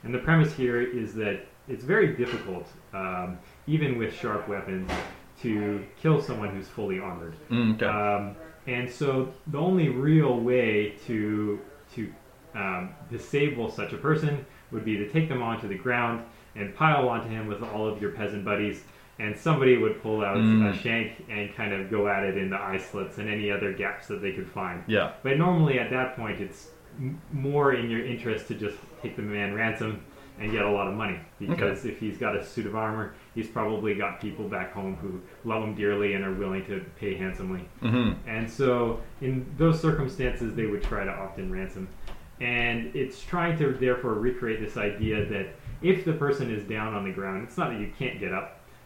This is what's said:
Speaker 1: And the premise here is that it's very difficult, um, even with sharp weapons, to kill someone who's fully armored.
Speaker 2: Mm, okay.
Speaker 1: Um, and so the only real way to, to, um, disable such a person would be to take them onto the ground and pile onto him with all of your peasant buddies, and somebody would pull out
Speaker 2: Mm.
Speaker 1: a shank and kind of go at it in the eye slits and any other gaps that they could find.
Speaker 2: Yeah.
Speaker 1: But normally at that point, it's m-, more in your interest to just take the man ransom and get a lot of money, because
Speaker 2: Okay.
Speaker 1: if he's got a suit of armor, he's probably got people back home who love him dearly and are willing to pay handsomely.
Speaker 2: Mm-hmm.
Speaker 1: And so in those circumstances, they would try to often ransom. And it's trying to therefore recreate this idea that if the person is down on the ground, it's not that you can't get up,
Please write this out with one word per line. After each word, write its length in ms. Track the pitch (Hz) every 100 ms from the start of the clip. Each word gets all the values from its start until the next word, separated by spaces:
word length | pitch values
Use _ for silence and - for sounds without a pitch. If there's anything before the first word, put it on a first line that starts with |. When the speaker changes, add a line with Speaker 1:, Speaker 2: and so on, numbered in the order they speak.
Speaker 1:
And 100 | 117
the 40 | 127
premise 340 | 156 165 147
here 260 | - 123 120
is 340 | 123 123 104
that 320 | 110 104 95 - - -
it's 160 | 107
very 240 | 127 214 175
difficult, 540 | - 120 113 101 90 - - -
um, 440 | 98 92 90 90 90 - - -
even 320 | 156 143 120
with 160 | 107
sharp 320 | - 117 104 107
weapons, 440 | 98 95 95 92 95 - - - -
to 380 | 123 104 104 101 95 -
kill 200 | 160 151
someone 300 | - 113 104
who's 180 | 98 95
fully 320 | - 98 92
armored. 340 | 95 85 82 80 -
Speaker 2:
Mm, 240 | 117 113
okay. 120 | 110 113
Speaker 1:
Um, 500 | 104 104 101 101 - - - -
and 200 | 123 123
so 440 | - 143 131 127 - -
the 100 | 147
only 300 | 175 185 143
real 500 | 120 143 160 139 120
way 540 | 117 127 117 104 104 - -
to, 520 | 110 107 107 104 101 - - - -
to, 160 | 110 - - - -
um, 360 | 110 98 92 92 - -
disable 580 | 117 - 143 143 117 110
such 240 | - 104
a 40 | -
person 500 | 147 151 151 143 - - -
would 140 | 113
be 120 | 107 104
to 120 | 104
take 200 | 160 160
them 140 | 127
onto 240 | 113 113 107
the 80 |
ground 480 | 95 127 123 120 113 - - -
and 180 | 107 101 -
pile 320 | 156 147 127
onto 200 | 117 113
him 200 | 110 107
with 120 | 104
all 260 | 113 107 107
of 120 | 95
your 100 | 101
peasant 320 | 104 101 104
buddies, 400 | 95 101 104 - - - - -
and 180 | 107 107
somebody 400 | 165 143 131 123
would 220 | 110 107
pull 200 | 110 107
out 120 | 101 101
Speaker 2:
Mm. 340 | 110 110 104
Speaker 1:
a 20 |
shank 500 | 92 117 113 107 - -
and 240 | 107 101 -
kind 160 | 107
of 180 | 98 95
go 160 | 107 101
at 160 | 98
it 120 | 98 95
in 140 | 95
the 100 | 95
eye 160 | 95 95
slits 400 | - 101 95 -
and 100 | 107
any 220 | 104 101
other 220 | 98 98
gaps 340 | 95 95 - -
that 120 | 101
they 100 | 98
could 140 | 92 90
find. 340 | 104 92 87 90
Speaker 2:
Yeah. 260 | 107 76 -
Speaker 1:
But 160 | 131 139
normally 400 | 165 170 151 127
at 100 | 113
that 240 | 127 127 -
point, 240 | 107 95
it's 300 | 92 - - - - -
m-, 200 | 131 151 -
more 400 | 143 135 147 139
in 180 | 123 117
your 140 | 113
interest 440 | 123 117 120 107 -
to 60 |
just 220 | 113 101 - - -
take 140 | 113 -
the 60 |
man 320 | 104 104 101
ransom 460 | 104 113 107 110 104 - - - -
and 120 | 107
get 120 | 110
a 80 | 104
lot 180 | 101 95
of 60 |
money, 240 | 101 104 90 - -
because 420 | - 175 104 95
Speaker 2:
Okay. 100 | 117
Speaker 1:
if 80 | -
he's 160 | 107 92
got 160 | 113
a 80 | 98
suit 240 | - - 104
of 80 |
armor, 380 | 110 110 110 101 - -
he's 140 | 117 107
probably 460 | 120 107 107 107
got 260 | 101 101 -
people 280 | 107 - 101
back 240 | 98 92
home 240 | 101 95 87
who 240 | 95 90 - - 113
love 140 | 110
him 120 | 107
dearly 400 | 104 101 101 101
and 100 | 98
are 80 | 98
willing 320 | 95 98 95 95
to 140 | 95 - -
pay 160 | 104
handsomely. 540 | 92 95 90 92 92 - -
Speaker 2:
Mm-hmm. 300 | 117 123 113 - -
Speaker 1:
And 240 | 110 113
so 500 | - 131 123 117 113 - -
in 260 | 131 131 127 -
those 220 | 165 160
circumstances, 760 | 160 147 131 - 123 - 113
they 120 | 107 107
would 160 | 101
try 220 | - 107
to 60 | 98
often 400 | 98 95 - 92
ransom. 340 | 95 95 95 95 - - - - -
And 500 | 120 120 120 117 117 143
it's 260 | 131 -
trying 340 | - 175 170 156
to 140 | 143
therefore 420 | 123 127 123 123
recreate 460 | 104 123 120 117 107
this 160 | 107 117
idea 480 | 104 104 107 107 98
that 220 | 101 95 - - -
if 220 | 165 185
the 100 | 170
person 360 | 151 143 135 120
is 140 | 107
down 300 | 98 107 110
on 100 | 104
the 60 | 98
ground, 320 | 92 95 95
it's 120 | 120 -
not 120 | 160
that 80 | 110
you 120 | 104 -
can't 200 | 123 92
get 140 | 92
up, 280 | 95 - - - -